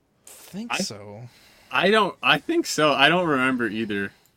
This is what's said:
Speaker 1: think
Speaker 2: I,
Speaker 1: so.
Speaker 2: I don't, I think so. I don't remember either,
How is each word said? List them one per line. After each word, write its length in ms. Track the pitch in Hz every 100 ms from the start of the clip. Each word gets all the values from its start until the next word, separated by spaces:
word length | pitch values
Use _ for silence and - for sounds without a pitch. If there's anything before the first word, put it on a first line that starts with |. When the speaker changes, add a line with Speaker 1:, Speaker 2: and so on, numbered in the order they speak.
| _ _
Speaker 1:
think 480 | - - - 185 233
Speaker 2:
I, 60 | 143
Speaker 1:
so. 440 | 196 104 104 104 123 _ _ _ -
Speaker 2:
I 200 | 127 175
don't, 260 | 220 190 -
I 160 | 127 151
think 260 | - 170 160
so. 260 | - 151
I 160 | 131 143
don't 180 | 175 175
remember 380 | 139 131 127 113
either, 440 | 110 110 101 98 - _